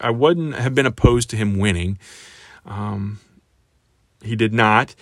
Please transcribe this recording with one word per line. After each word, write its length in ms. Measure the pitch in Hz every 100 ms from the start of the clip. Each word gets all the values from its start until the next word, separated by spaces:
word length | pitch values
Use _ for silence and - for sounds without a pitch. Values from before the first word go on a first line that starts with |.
I 100 | 120
wouldn't 460 | 117 151 175 156 127
have 180 | 127
been 120 | 135 131
opposed 440 | - 127 120 -
to 60 | 113
him 220 | 104 98
winning. 400 | 104 87 87 98 - - - - - - -
Um, 540 | 101 104 101 101 104 _ _ _ _ _ _ _ _ _ _
he 140 | 110 113
did 180 | 113
not, 400 | 110 107 110 135 -